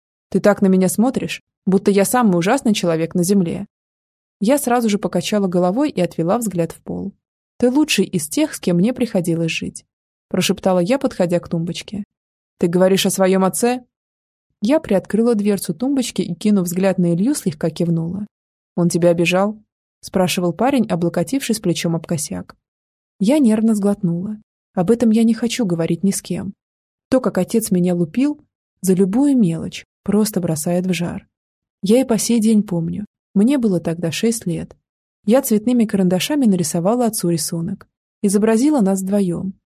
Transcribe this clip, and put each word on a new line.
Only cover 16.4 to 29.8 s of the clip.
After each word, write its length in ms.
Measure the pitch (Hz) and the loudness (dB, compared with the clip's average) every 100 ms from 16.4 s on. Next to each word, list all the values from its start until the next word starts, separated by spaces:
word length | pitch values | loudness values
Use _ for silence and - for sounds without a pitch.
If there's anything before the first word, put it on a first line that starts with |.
| 214 202 175 | 0 2 0
взгляд 320 | 175 196 185 | 0 0 2
на 160 | 170 | 2
Илью, 220 | 170 226 294 | 2 0 -2
слегка 340 | 190 147 170 | -4 -4 -4
кивнула. 580 | 156 170 165 165 190 208 _ _ _ _ - | -2 -2 -2 -4 -8 -12 _ _ _ _ 0
«Он 140 | 175 | 0
тебя 200 | 175 175 | 4 2
обижал?» 500 | 170 170 180 202 214 _ _ _ _ - | 2 2 0 -2 -4 _ _ _ _ -4
спрашивал 460 | 190 185 - 175 | 0 0 0 -2
парень, 340 | - 240 277 220 | 0 0 0 0
облокотившись 720 | 170 170 175 170 277 - 220 | -2 -2 -2 -4 -4 -4 -4
плечом 360 | 175 165 170 165 | -2 -2 -2 -4
об 100 | 160 | -4
косяк. 480 | 165 - 180 - - _ _ _ _ _ - | -6 -6 -10 -12 -20 _ _ _ _ _ -4
Я 200 | 196 311 | 2 4
нервно 360 | 240 214 226 208 | 4 4 2 2
сглотнула. 600 | 202 202 175 170 202 214 _ _ _ | 0 0 -2 -4 -6 -10 _ _ _
Об 180 | - 175 | -2 0
этом 180 | 233 233 | 2 4
я 120 | 220 | 4
не 100 | 226 | 2
хочу 320 | 226 233 - 202 | 2 -2 -2 -2
говорить 380 | 170 165 170 | -2 -2 0
ни 80 | 196 | 0
с 100 | 190 | -2
кем. 320 | - 175 196 - _ _ _ _ - | -6 -8 -8 -12 _ _ _ _ -2
То, 100 | 262 | 0
как 180 | 214 - | 0 -2
отец 340 | 180 226 220 | 0 -2 0
меня 240 | 180 180 175 | 0 0 0
лупил, 460 | 165 240 285 294 _ _ _ _ | -2 -2 -2 -4 _ _ _ _
за 120 | 180 | 0
любую 440 | 185 196 226 285 262 | 2 2 2 2 2
мелочь, 480 | 185 160 175 - | 2 0 -8 -14